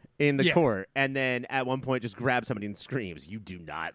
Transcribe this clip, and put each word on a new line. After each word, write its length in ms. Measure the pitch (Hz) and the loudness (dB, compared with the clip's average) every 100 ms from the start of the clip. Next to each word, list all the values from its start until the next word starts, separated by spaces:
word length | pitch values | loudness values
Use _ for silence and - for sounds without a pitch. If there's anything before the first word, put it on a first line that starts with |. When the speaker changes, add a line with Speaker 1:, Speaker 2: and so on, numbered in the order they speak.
| - - | -20 2
Speaker 1:
in 180 | 147 139 | 2 4
the 80 | |
Speaker 2:
Yes. 100 | 147 | 4
Speaker 1:
court, 340 | 165 147 98 95 | 6 4 2 -2
and 220 | 139 139 135 | -2 0 0
then 300 | 131 123 123 | 0 -2 -2
at 180 | 135 127 | -2 0
one 140 | 131 | -2
point 220 | 127 127 | 0 0
just 140 | 110 101 | -2 -2
grabs 320 | 123 123 113 | 0 0 0
somebody 180 | 110 104 | -4 -4
and 100 | 101 | -8
screams, 500 | - 135 98 76 71 | -6 -6 -6 -10 -10
"You 100 | 110 | -12
do 200 | 95 90 | -10 -12
not 360 | 80 78 82 | -10 -8 -8